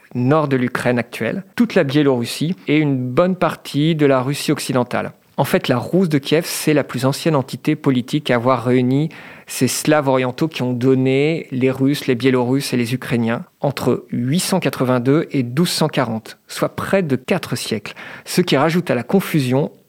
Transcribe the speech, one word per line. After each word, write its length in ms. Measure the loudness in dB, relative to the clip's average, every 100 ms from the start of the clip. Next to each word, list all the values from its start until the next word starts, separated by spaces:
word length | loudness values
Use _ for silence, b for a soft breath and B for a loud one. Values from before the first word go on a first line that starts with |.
| -10 -2
nord 320 | 2 2 2
de 80 | 0
l'Ukraine 440 | -2 -2 -2 0
actuelle, 440 | -2 -6 -6 -6 -4 -2
toute 180 | 0 2
la 80 |
Biélorussie 720 | 2 2 4 2 -2 -4 -4 -4 -2
et 80 | 0
une 200 | 2 0
bonne 380 | -2 0 0 2
partie 580 | -2 -2 -6 0 0 4
de 100 | 4
la 160 | 4
Russie 320 | 0 -4 -2
occidentale. 580 | -2 -2 -2 -2 -4 -6 -10 _ -4
En 100 | 0
fait, 220 | 0 0
la 120 | -2
Rousse 300 | 0 0 2
de 100 | 0
Kiev, 260 | 2 0 0
c'est 300 | -4 0 0
la 80 |
plus 220 | 0 -2 -2
ancienne 300 | 0 0 0
entité 400 | -2 -6 -4 -2
politique 540 | 0 0 0 -4 0
à 60 | 0
avoir 280 | 2 0
réuni 460 | 2 2 2 2 -2 B B B B
ces 200 | -2 -2
Slaves 400 | 0 2 2 4
orientaux 400 | 2 0 -2 -4
qui 140 | -2
ont 120 | -4
donné 760 | 0 2 4 4 2 0 -2 -6
les 200 | -2 0
Russes, 340 | 2 0 0 0
les 80 |
Biélorusses 580 | 0 2 2 2 0 0
et 60 | -2
les 160 | -2
Ukrainiens 500 | -4 -2 -2 0 -2 -6 _
entre 460 | -4 -2 0 -2 -2
huit 280 | -4 -2 -2
cent 200 | 0 0
quatre-vingt-deux 680 | 0 0 0 2 2 0 0
et 100 | -4
douze 300 | -2 0 0
cent 160 | 0 0
quarante, 500 | 0 -2 -4 -8 -18 -14
soit 280 | -4 -4 -4
près 260 | -2 0
de 140 | 0 -2
quatre 400 | -2 -4 -4 -6
siècles. 400 | -6 -8 -8 -16 B B B
Ce 160 | -2
qui 140 | 2 2
rajoute 360 | 2 2 0
à 40 | -2
la 80 |
confusion, 680 | 0 0 2 0 2 0 -2 -6